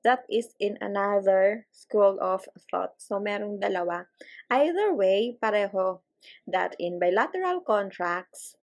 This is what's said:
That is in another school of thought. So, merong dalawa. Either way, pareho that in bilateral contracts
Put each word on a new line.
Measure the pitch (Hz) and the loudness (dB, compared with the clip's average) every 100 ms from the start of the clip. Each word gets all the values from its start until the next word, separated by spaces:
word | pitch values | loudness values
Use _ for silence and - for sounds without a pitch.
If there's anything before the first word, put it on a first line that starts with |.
That | 233 254 - | 4 2 2
is | 220 233 _ | -4 -4 _
in | 208 214 | -4 -4
another | 208 202 202 202 196 190 196 220 - _ | -6 -2 0 2 4 4 4 0 -10 _
school | - 214 202 190 | -4 4 4 4
of | 185 190 - - _ | -2 -2 -6 -20 _
thought. | 185 185 _ | -6 -6 _
So, | - 202 | -8 -6
merong | 208 202 208 208 | -4 -4 -6 -4
dalawa. | 196 185 175 175 180 _ - - - | -2 -2 -2 -6 -10 _ -20 -20 -2
Either | 254 302 349 415 294 | 2 2 2 0 2
way, | 190 196 233 240 | 2 2 0 -2
pareho | 220 208 202 196 190 180 _ _ - - - | -2 0 0 -2 -2 -4 _ _ -20 -20 -4
that | 185 180 - | -2 -2 -4
in | 175 175 | -6 0
bilateral | 175 190 247 370 370 359 | 2 2 0 -2 -4 -4
contracts | 359 214 196 - 175 175 180 - - - | 0 -2 -2 -6 -4 -4 -8 -20 -20 -20